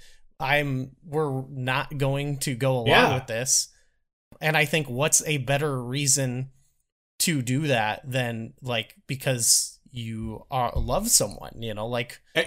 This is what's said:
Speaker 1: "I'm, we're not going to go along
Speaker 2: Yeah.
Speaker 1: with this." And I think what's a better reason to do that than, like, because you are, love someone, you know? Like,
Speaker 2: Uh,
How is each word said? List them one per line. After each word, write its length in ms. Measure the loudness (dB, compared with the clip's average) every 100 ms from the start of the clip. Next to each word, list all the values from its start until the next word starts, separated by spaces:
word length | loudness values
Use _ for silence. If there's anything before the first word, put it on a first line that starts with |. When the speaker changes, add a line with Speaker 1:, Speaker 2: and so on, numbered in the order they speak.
| -20 -20 -20 -6
Speaker 1:
"I'm, 560 | 0 2 2 -2 -4 -12
we're 400 | -6 -2 0 -2 -4
not 480 | -6 -2 -2 -2 -2
going 400 | 0 0 -2 -2
to 160 | -4
go 220 | -2 0 2
along 80 | 4
Speaker 2:
Yeah. 260 | 6 6
Speaker 1:
with 120 | 2 -2
this." 420 | -4 0 0 0 _ _ _ _ _ _ -4
And 160 | 0 2
I 80 |
think 240 | 2 2 0
what's 340 | 0 2 2 2
a 100 | 0
better 440 | 2 0 0 -2
reason 680 | -2 -2 2 2 0 -2 -6 -10 _ _ _ _ _ -2
to 220 | 0 2
do 240 | 0 0 2
that 340 | 2 2 -2 -4
than, 440 | -4 -2 -4 -8 -10
like, 320 | -4 -4 -4 -12 -8
because 720 | -4 -2 0 4 4 2 -8 _
you 520 | -10 -8 -6 -8 -8 -6
are, 220 | -2 0
love 340 | 0 0 0 4
someone, 540 | 4 2 -2 -14 -10
you 100 | -8
know? 140 | -6 -4
Like, 340 | -4 -4 -10 _
Speaker 2:
Uh, 80 | -2